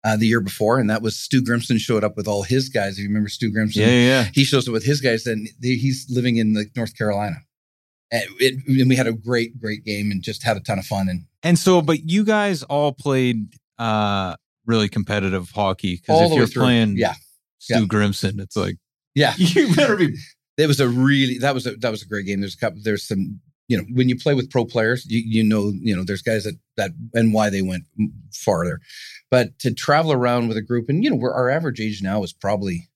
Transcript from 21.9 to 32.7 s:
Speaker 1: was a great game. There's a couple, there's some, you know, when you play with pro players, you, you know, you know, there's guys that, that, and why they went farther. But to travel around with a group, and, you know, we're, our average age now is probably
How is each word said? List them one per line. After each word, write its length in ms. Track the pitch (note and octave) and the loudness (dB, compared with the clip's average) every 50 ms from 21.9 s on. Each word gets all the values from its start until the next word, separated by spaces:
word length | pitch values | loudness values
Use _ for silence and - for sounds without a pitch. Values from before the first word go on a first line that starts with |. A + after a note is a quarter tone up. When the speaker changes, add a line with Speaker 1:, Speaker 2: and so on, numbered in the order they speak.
Speaker 1:
was 100 | A2 G#2+ | -4 -4
a 40 | - | -8
great 180 | - A2 G#2 G2 | -8 -8 -8 -4
game. 160 | F#2+ G2+ G2 | -4 -4 -4
There's 120 | G2 G2 F2+ | -4 -6 -6
a 20 | |
couple, 220 | - - G#2+ E2+ G2+ G#2 | -6 -6 -6 -6 -4 -4
there's 240 | A2 G#2 G2+ - | -4 -4 -2 -4
some, 320 | - A2 G2 F#2+ - G#2 - _ _ _ _ _ | -4 -4 -4 -4 -4 -8 -14 _ _ _ _ _
you 100 | - A#2+ | -2 -2
know, 60 | G2+ - - B2 | -2 -2 -2 0
when 160 | B2+ B2+ B2+ | 2 2 2
you 80 | A#2+ | 0
play 160 | - - D#3 C#3+ | 0 0 0 0
with 160 | C3 B2 C3+ | 0 -2 -2
pro 140 | - B2+ A#2 | -2 -2 -2
players, 400 | A2+ - A#2+ A2 A2 B2 B2+ - | 0 -2 0 0 0 0 -2 -4
you, 140 | - A2 A#2 A2+ | -2 -2 -2 -2
you 180 | A2+ A2 A2+ A2 | 0 0 2 4
know, 280 | G#2+ A2 G#2+ G2+ G#2 G2+ F2+ | 4 2 2 0 -2 -4 -2
you 140 | F#2+ A2+ G2 | -2 -2 -2
know, 80 | F2 F#2 | -2 -2
there's 180 | F2+ G2+ F#2+ | -4 -6 -4
guys 220 | - A#2 A2+ G#2+ F#2+ | -2 -2 -2 -2 -4
that, 120 | G#2+ F2 - _ _ _ | -6 -10 -12 _ _ _
that, 140 | - G2 F#2+ E2 - A2+ A2+ - | -6 -6 -6 -6 -12 -16 -4 0
and 200 | A#2 A2+ A2+ G#2+ | 2 2 4 4
why 160 | A2 G#2+ G#2 | 2 2 2
they 120 | G2 G2 | 0 -2
went 240 | F#2+ F#2 F#2 F2+ E2+ _ _ G#2 G#2+ - - - - - - | -2 -2 -4 -6 -8 _ _ -4 -4 -4 -4 -12 -20 -18 -18
farther. 460 | - - - G2 E2+ E2+ F2 E2+ F2 _ - - - - - - - _ _ | -4 0 0 0 0 0 -4 -4 -8 _ -18 -20 -18 -18 -18 -20 -20 _ _
But 260 | - B2+ A#2+ - - _ | 2 2 2 0 -4 _
to 140 | - C3 A2+ | -4 -4 -4
travel 380 | - - - C#3+ D3+ E3 D#3+ | -2 0 2 2 2 4 2
around 380 | D3 B2+ B2 A#2+ A#2+ B2 A#2 A#2 | 2 2 2 2 2 0 0 -2
with 80 | A2 | -2
a 40 | A2 | -4
group, 280 | G#2+ - A#2+ A#2+ A#2 - | -4 -2 -4 -4 -2 0
and, 140 | C#3 F3 A3+ | 0 0 2
you 60 | D4 | 2
know, 60 | A3 | 0
we're, 180 | A#2+ A#2+ B2+ - | 0 -2 -2 0
our 160 | - B2+ B2 | 0 0 2
average 300 | C#3 D#3+ E3 D3 A#2+ - | 0 0 -2 -4 -4 -4
age 220 | A2 A2 G#2 G2 F#2+ | -6 -6 -6 -4 -4
now 180 | F#2+ G2 G#2+ G2 | -2 -2 -2 -2
is 100 | E2+ - | -4 -8
probably 560 | _ - G2 G#2+ F#2+ G2+ G2 | _ -2 -2 -2 -2 -2 -4